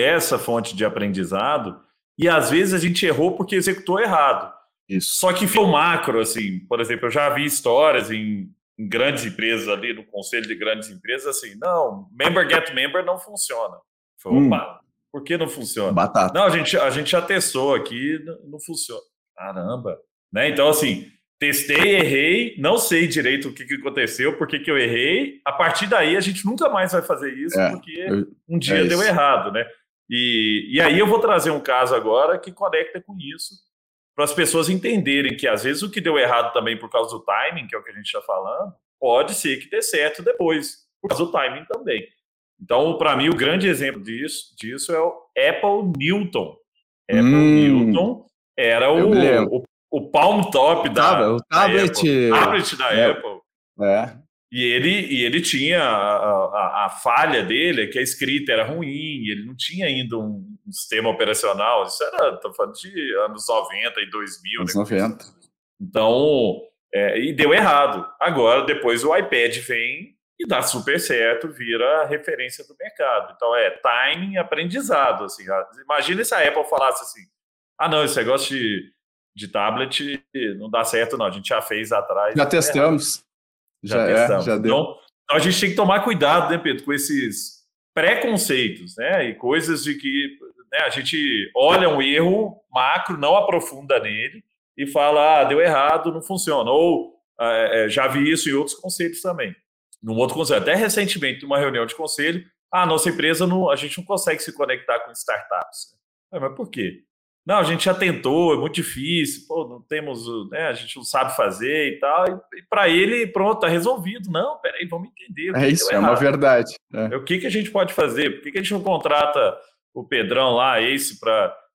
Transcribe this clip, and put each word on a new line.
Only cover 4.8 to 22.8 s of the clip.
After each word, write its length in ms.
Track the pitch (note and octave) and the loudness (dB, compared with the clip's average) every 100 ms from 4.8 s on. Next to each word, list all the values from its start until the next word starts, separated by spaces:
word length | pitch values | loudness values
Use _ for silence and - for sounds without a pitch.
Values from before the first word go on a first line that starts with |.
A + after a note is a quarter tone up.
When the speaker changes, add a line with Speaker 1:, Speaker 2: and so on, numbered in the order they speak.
| - | -6
Speaker 2:
Isso. 260 | F#2+ - | -4 -2
Speaker 1:
Só 180 | - F#3 | 0 0
que 140 | F3+ G3+ | 2 0
foi 180 | A3+ | 2
o 40 | G3 | 4
macro, 500 | D3 E3+ E3 - A2+ | 4 4 2 0 0
assim, 400 | A2+ A2+ G2+ F#2 - | 0 -2 -4 -6 -4
por 140 | A#2 | -2
exemplo, 260 | A#2 A#2 A#2+ | -2 -2 0
eu 40 | |
já 180 | C#3+ D3 | 0 0
vi 140 | C3 | 0
histórias 640 | D3 - B2 A#2+ D#3 B2+ G#2 | -2 -2 2 4 4 4 0
em, 380 | A2 G#2+ G#2 F#2 _ _ - | -6 -4 -6 -8 _ _ -12
em 100 | G#2 | -6
grandes 360 | A2+ C3+ D3 | 0 0 0
empresas 440 | A2 F2+ A2+ A2+ G2+ | -6 -4 -2 -2 -2
ali, 240 | G2 A#2 | -4 -4
no 100 | A2 | -10
conselho 420 | G#2 G2+ F#2+ A#2+ G#2+ | -12 -12 -6 -6 -6
de 80 | |
grandes 360 | F#2+ G#2+ A2 G#2 | -6 -4 -4 -8
empresas, 360 | F#2 G#2+ C3 C#3 C3 | -16 -8 -6 -6 -8
assim, 180 | A2+ G2+ | -10 -8
"Não, 480 | E3+ E3+ C3 G2 F#2+ | -2 0 -2 -4 -14
member 360 | A#2+ D#3 F3+ D#3+ | -4 0 0 2
get 260 | E3 E3 | 0 0
member 300 | B2+ C#3 F3 | -4 -2 -2
não 140 | F3+ F#3 | -2 -6
funciona." 580 | G#3+ G#3 - A#2 G#2 F2 _ _ _ _ | -6 -8 -6 -6 -8 -10 _ _ _ _
Foi, 140 | F#2 | -2
Speaker 2:
Hum. 140 | B2+ C#3 | 2 4
Speaker 1:
"Opa, 320 | G#2 - - _ _ _ | 2 -4 -14 _ _ _
por 120 | C#3 | -16
que 120 | C#3+ E3+ | -6 -4
não 120 | D#3+ | -4
funciona?" 440 | D3 A2+ A2+ G2 | -6 -10 -4 -2
Speaker 2:
Batata. 400 | F#2+ F2 A2 F#2 | 0 0 2 0
Speaker 1:
"Não, 100 | F3 | 2
a 60 | G3 | 2
gente, 260 | E3 D3+ E3+ | 2 0 0
a 140 | C3+ | 0
gente 200 | C3 D3 | 0 0
já 120 | F3 | -2
testou 520 | F3 F#3+ - C3 C#3 | 0 -2 -2 -2 0
aqui, 440 | B2+ - A#2 C#3 D#3 | 0 -2 -6 -6 -6
n-, 320 | D#3 E3 C#3+ | -8 -16 -16
não 100 | D3+ | -18
funciona." 400 | - D#3 - A2+ - _ _ - | -12 -10 -10 -12 -18 _ _ -16
Caramba! 640 | F#2+ F#2 F2+ B2+ A2+ D#2+ _ _ _ | -12 -8 -8 -8 -8 -12 _ _ _
Né? 160 | G2 D3 | -2 -2
Então, 200 | C#3+ C#3+ | 2 4
assim, 400 | D3+ C#3+ F#2+ - _ _ - | 4 0 -2 -8 _ _ -4
testei, 580 | D3 - - A3+ G3 G3 | -2 -2 0 2 4 4
errei, 580 | D3 C#3 D3+ G#3 A#3 - | 4 2 2 2 0 -2
não 180 | C#3+ | 0
sei 280 | A#3 | 0